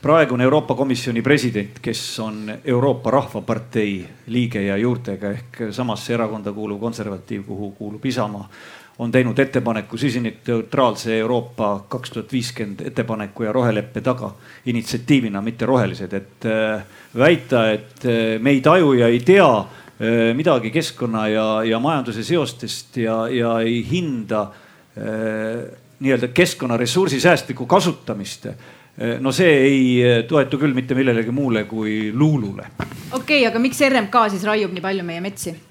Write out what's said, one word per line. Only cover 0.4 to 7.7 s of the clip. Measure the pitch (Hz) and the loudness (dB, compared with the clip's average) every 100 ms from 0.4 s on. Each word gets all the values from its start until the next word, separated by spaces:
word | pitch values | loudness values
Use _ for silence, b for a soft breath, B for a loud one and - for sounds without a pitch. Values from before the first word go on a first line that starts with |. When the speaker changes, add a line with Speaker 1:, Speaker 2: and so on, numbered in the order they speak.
Speaker 1:
Euroopa | 127 151 - | 4 4 2
Komisjoni | 120 135 123 131 117 | -2 0 -2 -2 -2
president, | 117 147 123 107 101 - | 2 2 2 -4 -6 -8
kes | - 113 - - | -8 -6 -8 -8
on | 110 107 107 110 | -8 -8 -10 -10
Euroopa | - 123 139 123 113 | -2 2 2 0 2
Rahvapartei | 131 135 107 101 110 - 113 104 98 92 - - | 0 0 -8 -4 -6 -4 -2 -2 -2 -8 -18 -6
liige | 117 123 117 | -2 -2 -2
ja | 101 98 | -2 0
juurtega | 120 123 123 95 104 | 0 -2 -4 -6 -6
ehk | 101 - - 113 | -8 -10 -10 -8
samasse | 101 123 107 - | -6 -4 -6 -4
erakonda | 117 113 110 101 | -2 -2 -4 -8
kuuluv | 101 107 101 | -8 -8 -6
konservatiiv, | 117 113 104 95 - 107 | -6 -6 -8 -8 -8 -10
kuhu | 98 98 101 | -8 -10 -10